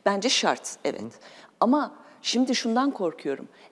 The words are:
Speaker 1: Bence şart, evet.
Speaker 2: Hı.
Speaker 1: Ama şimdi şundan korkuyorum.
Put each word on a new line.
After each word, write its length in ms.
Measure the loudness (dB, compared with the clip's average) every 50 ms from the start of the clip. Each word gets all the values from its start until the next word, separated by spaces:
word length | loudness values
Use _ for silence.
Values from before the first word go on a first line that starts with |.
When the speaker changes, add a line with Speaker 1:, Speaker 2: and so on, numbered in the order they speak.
| 0
Speaker 1:
Bence 220 | 0 0 2 2 0
şart, 480 | 2 2 2 2 0 0 -4 -10 -10 -6 -6
evet. 160 | -6 -4 -6
Speaker 2:
Hı. 80 | -8 -12 -14 -16 -20 -20 -20 -20 -20 -10 _ 0
Speaker 1:
Ama 340 | 2 4 4 4 2 -2 -8 -14 -20 -20 -20 -10 -6
şimdi 320 | -2 0 2 2 2 2
şundan 360 | 0 0 0 2 2 2 2
korkuyorum. 580 | 0 0 -2 -2 -4 -4 -4 -4 -4 -6 -8 -14 -20 -20 -20 0